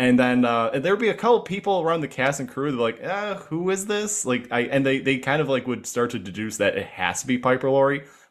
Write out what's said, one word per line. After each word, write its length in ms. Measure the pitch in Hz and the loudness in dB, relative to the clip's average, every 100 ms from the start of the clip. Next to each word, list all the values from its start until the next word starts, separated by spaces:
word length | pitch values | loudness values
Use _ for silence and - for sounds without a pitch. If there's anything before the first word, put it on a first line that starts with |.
And 180 | 127 123 | 4 4
then, 260 | 123 123 | 4 4
uh, 260 | 120 117 113 | 2 2 0
there'd 280 | 139 170 208 | 0 0 0
be 120 | 226 | 0
a 40 | |
couple 280 | - 226 226 | 0 2 2
people 380 | - 196 202 185 | 2 -4 0 0
around 200 | 160 165 | 2 0
the 80 | 139 | -2
cast 320 | - 135 139 | 0 0 0
and 80 | 127 | -4
crew 240 | 135 143 | -4 -2
that 40 | 123 | 0
were 60 | |
like, 220 | 117 113 | 0 -2
"Uh, 320 | 151 196 208 185 | -6 -6 -6 -8
who 340 | - 160 180 | -6 -4 -2
is 160 | 190 208 | -2 -2
this?" 400 | 208 208 - - | -2 -2 -4 -2
Like, 220 | 123 - | -2 -2
I, 120 | 120 | -2
and 220 | 123 135 | 2 2
they, 140 | 135 135 | 2 2
they 200 | 135 131 | 0 0
kind 220 | 135 151 | 0 0
of, 80 | 139 | 2
like, 200 | 131 123 | 0 -2
would 180 | 113 - | -6 -4
start 240 | 123 120 | -2 -2
to 80 | 120 | -2
deduce 380 | 95 92 110 107 | -8 -8 -6 0
that 200 | 101 98 | 0 0
it 100 | 95 | -4
has 340 | - 87 92 | -2 -2 -2
to 80 | 131 | -2
be 100 | 123 | 0
Piper 320 | 127 127 135 | 2 2 2
Laurie, 320 | 135 135 139 - - _ | 4 4 0 -6 -20 _